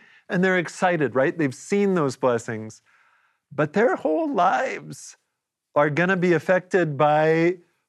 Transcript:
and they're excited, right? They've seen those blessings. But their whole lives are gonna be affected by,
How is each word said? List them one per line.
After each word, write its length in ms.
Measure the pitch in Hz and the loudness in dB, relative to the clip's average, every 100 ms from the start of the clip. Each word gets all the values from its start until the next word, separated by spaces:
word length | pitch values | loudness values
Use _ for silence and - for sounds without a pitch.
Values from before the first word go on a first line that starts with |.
| _ _ _ | _ _ _
and 140 | 190 | 0
they're 140 | 190 185 | 2 0
excited, 560 | 165 - 185 175 135 113 | -2 -2 -2 0 0 0
right? 200 | 135 170 | 0 0
They've 200 | 147 127 | -4 -4
seen 400 | - 202 202 185 | -4 0 2 2
those 200 | 143 120 | -2 0
blessings. 680 | 131 120 - 110 110 - _ _ _ _ _ _ _ | 0 0 -4 -10 -10 -18 _ _ _ _ _ _ _
But 220 | 139 151 | -4 -2
their 220 | 196 240 370 | 2 0 0
whole 360 | - - 320 | -2 -2 -2
lives 840 | 247 175 - 262 202 151 151 - - _ _ _ _ _ | 0 0 0 -4 -8 -12 -18 -20 -20 _ _ _ _ _
are 160 | - 151 | 0 0
gonna 280 | 143 180 190 | 2 0 2
be 160 | 180 | 2
affected 640 | 165 - 185 185 196 165 139 | 2 2 0 2 0 0 2
by, 600 | 147 151 156 160 170 180 _ _ | 2 4 2 2 0 -2 _ _